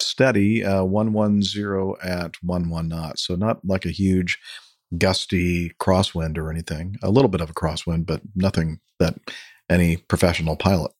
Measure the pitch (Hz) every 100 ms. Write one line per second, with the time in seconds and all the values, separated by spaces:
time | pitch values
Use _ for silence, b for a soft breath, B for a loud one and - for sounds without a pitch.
0 | - - 131 110 101 110 98 98 95 104
1 | 110 107 104 101 95 101 104 95 95 -
2 | 92 90 85 - 87 90 85 82 82 82
3 | 80 - - 87 107 - 95 95 87 82
4 | 95 92 87 - B B B B - 85
5 | 95 92 - 92 87 87 82 - - 92
6 | 92 85 80 80 80 80 - 78 90 104
7 | 98 117 127 92 80 - 80 78 - 82
8 | 82 80 - 95 95 87 80 78 _ -
9 | 82 - - B B B B 87 85 82
10 | - 85 90 85 80 78 - 92 76